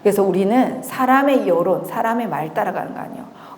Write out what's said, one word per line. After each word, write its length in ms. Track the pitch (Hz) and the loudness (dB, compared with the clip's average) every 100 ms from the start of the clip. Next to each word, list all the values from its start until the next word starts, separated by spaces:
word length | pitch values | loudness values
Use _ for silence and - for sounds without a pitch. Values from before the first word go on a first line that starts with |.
그래서 200 | 208 202 | 2 2
우리는 600 | 196 180 196 247 214 - | 2 2 2 2 2 -2
사람의 640 | - - 254 269 277 262 196 | -10 -2 2 4 4 2 2
여론, 360 | 170 190 175 | 2 2 0
사람의 440 | - 233 226 240 226 | -2 -2 -2 -2 -2
말 260 | 147 156 | -4 -4
따라가는 400 | 220 202 170 - | -2 -2 -4 -8
거 60 | - | -10
아니에요. 260 | - - - - - | -12 -12 -16 -18 -20